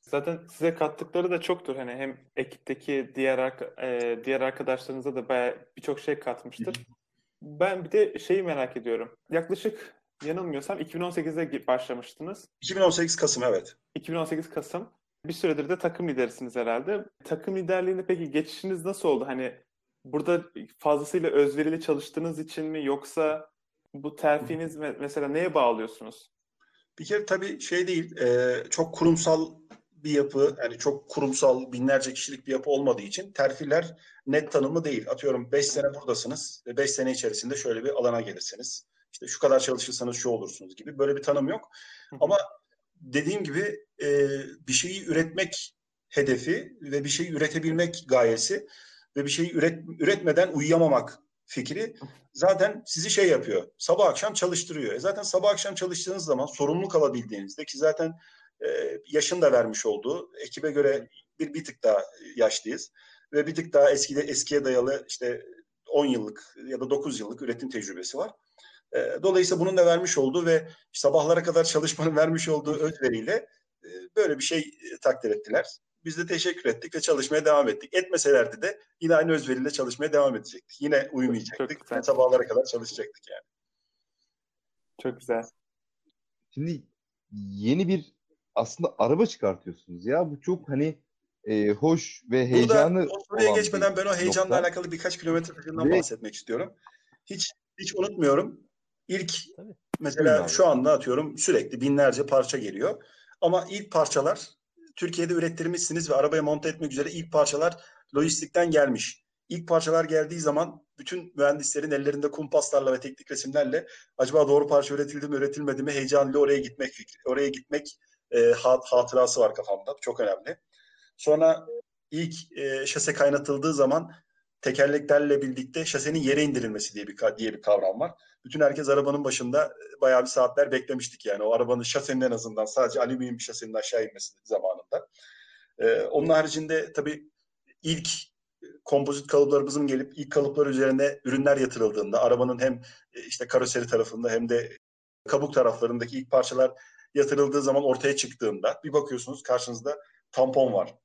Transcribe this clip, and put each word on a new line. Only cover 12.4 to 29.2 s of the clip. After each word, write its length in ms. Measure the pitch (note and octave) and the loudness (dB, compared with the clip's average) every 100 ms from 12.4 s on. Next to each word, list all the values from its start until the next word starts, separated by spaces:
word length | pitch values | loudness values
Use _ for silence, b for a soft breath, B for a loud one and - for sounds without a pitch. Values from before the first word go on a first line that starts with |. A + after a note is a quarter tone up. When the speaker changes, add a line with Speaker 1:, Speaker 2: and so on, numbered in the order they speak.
| - _ | -18 _
Speaker 3:
İki 160 | - F#3+ | -8 4
bin 40 | |
on 100 | F#3 | 4
sekiz 260 | E3 E3+ - | 4 0 0
Kasım, 260 | D3+ - | 0 2
evet. 340 | B2 G2 - - _ | 2 0 -2 -20 _
Speaker 1:
İki 180 | - - | -12 -6
bin 40 | E3 | -4
on 80 | |
sekiz 260 | D#3+ D#3+ D#3+ | -4 -4 -6
Kasım. 380 | - D3 F3 A3+ _ _ _ D#3 | -10 -8 -10 -10 _ _ _ -12
Bir 60 | |
süredir 360 | E3 F3+ D3+ C#3+ | -2 0 0 -2
de 100 | F3 | -2
takım 300 | E3+ E3+ F3 | -2 -2 -4
liderisiniz 480 | C3 A#2+ - B2+ B2 | 0 -2 -2 -8 -4
herhalde. 480 | A#2 A#2 D3 G3+ G#3+ _ | -2 -2 -2 -6 -6 _
Takım 320 | - D#3+ F3+ F#3+ | -8 -6 -4 -4
liderliğine 500 | F3 F#3 F#3 F#3 F#3 | -2 0 0 -2 -2
peki 240 | F3+ D#3+ | -4 0
geçişiniz 540 | C#3+ D#3 - F#3+ F#3 | -2 -4 -8 -6 -6
nasıl 240 | E3+ G3 E3+ | -6 -2 2
oldu? 180 | C3+ C#3 | 2 0
Hani 280 | C3 B2+ - _ _ _ _ | -6 -6 -8 _ _ _ _
burada 380 | C3 C#3 D3+ F3 E3+ - A2+ _ | -6 -4 0 0 0 -16 -18 _
fazlasıyla 520 | D3+ D3 D3 F#3 D#3+ | 0 2 0 -2 2
özverili 500 | C#3 C#3+ C#3 D#3 E3 | 4 2 2 -2 -2
çalıştığınız 580 | D#3+ C#3+ C#3 - E3 D#3 | -2 -4 -4 -8 -6 -8
için 260 | D#3 - | -10 -8
mi 200 | D#3 D#3 | -8 -6
yoksa 680 | C#3 C#3 - - D#3 D#3 D#3 _ _ _ _ | -4 -4 -6 -2 -2 -2 -8 _ _ _ _
bu 220 | C#3+ D3 D3 | -12 -12 -2
terfiniz 600 | D3+ D3 C#3+ D#3+ E3 D#3 | 2 2 0 -8 -8 -8
me-, 200 | D3+ - | -10 -8
mesela 280 | C#3+ C#3+ C#3+ | -8 -4 -2
neye 260 | D3+ F3+ | -2 0
bağlıyorsunuz? 800 | D#3 B2 A2+ A2+ - A2 - _ _ _ _ _ _ _ _ | 2 2 2 -4 -10 -18 -20 _ _ _ _ _ _ _ _
Speaker 3:
Bir 60 | |
kere 220 | D#3+ G#3 G#3 | -4 -4 0
tabii 340 | F#3+ F#3+ D4 | -2 -2 -8
şey 260 | - F3 F3+ | -4 -2 0
değil, 300 | F3 E3 - | -2 -4 -2
e, 400 | B2 B2 B2+ B2 - | 2 4 2 0 -4
çok 240 | - E3 | -2 -2
kurumsal 680 | - E3 E3 | 2 4 4